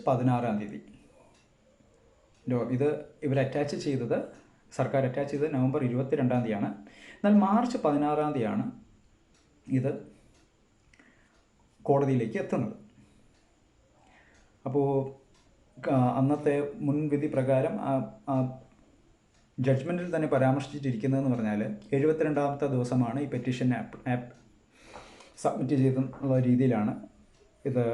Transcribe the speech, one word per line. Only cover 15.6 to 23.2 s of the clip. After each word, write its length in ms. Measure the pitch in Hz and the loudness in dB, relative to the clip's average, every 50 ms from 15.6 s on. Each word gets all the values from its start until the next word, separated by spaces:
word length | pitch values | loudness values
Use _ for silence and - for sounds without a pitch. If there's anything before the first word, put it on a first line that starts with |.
| _ _ _ | _ _ _
ക-, 340 | - - 170 139 131 123 123 120 | -8 -2 0 2 4 4 4 4
അന്നത്തെ 380 | 127 131 139 147 147 - 151 143 143 143 143 - - | 4 4 4 2 2 2 2 2 2 0 -2 -4 -4
മുൻവിധി 480 | 151 143 139 151 156 151 147 139 147 151 - | -2 0 0 0 0 0 0 0 0 0 0
പ്രകാരം 400 | 135 127 135 135 131 135 - - 208 | 0 0 2 2 2 2 0 -2 -4
ആ, 120 | - 135 135 131 107 - - - - - | -4 -2 -2 -2 -2 -4 -10 -12 -6 -2
ആ 60 | 139 131 131 127 - - - - _ _ - _ _ _ _ _ _ _ _ _ _ _ _ _ _ - | 0 0 0 -2 -4 -10 -18 -20 _ _ -20 _ _ _ _ _ _ _ _ _ _ _ _ _ _ -2
ജഡ്ജ്മെൻറ്റിൽ 500 | 127 135 131 127 - 170 175 180 175 175 | 0 2 2 0 0 -2 -4 -4 -4 -4
തന്നെ 180 | 165 160 156 147 | -2 -2 0 2
പരാമർശിച്ചിരിക്കുന്നതെന്ന് 1040 | 143 131 131 131 131 143 139 - - 147 135 135 117 107 - 135 135 135 139 131 120 | 2 4 4 4 2 2 -2 -6 -8 -6 -4 -4 -2 -2 0 0 0 2 2 0 0
പറഞ്ഞാൽ 280 | 120 110 107 107 104 110 - - - - - 139 | 0 0 0 0 0 -2 -4 -6 -10 -6 -2 0
എഴുപത്തിരണ്ടാമത്തെ 680 | 135 143 156 156 156 156 151 147 143 143 139 139 139 147 135 131 | 2 4 2 2 2 0 0 0 0 0 0 -2 -2 -2 0 0
ദിവസമാണ് 440 | 123 123 123 131 127 123 117 117 139 | 0 0 0 2 0 0 2 0 -4